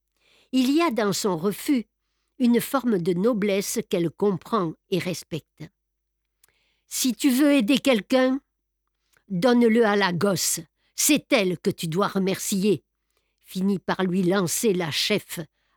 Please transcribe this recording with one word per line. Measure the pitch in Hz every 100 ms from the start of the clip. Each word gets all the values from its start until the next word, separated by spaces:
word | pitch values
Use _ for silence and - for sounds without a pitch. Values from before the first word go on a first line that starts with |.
| _ _ _ _ _
Il | 254 254
y | 294
a | 339
dans | 233 208
son | 180 208 175
refus | 185 190 - 269 - _ _ _ _ -
une | 247 233
forme | - 269 247 202
de | 170
noblesse | 175 214 233 202 190 - 233 -
qu'elle | 180 170
comprend | - 208 185 - 226 170 - _
et | 185
respecte. « | 180 170 - 156 - _ 151 _ _ _ _ _ _ _ _ _ _ _ _
Si | - 262
tu | 220 294
veux | 247 294
aider | 285 208 269
quelqu'un, | - 233 - 262 254 262 - _ _ _ _ _ _ _ _
donne-le | 185 247 240 233 226 220
à | 202
la | 190
gosse. | 175 202 175 - - - _ _ -
C'est | - 294 -
elle | 269 190 175
que | -
tu | - 165
dois | 160 196
remercier », | 196 190 185 - 196 208 170 - _ _ _ _ _
finit | _ 185 190 196
par | - 180
lui | 185 180
lancer | 175 196 170 - 233
la | 180 165
chef | - - 208 - - 156 _ _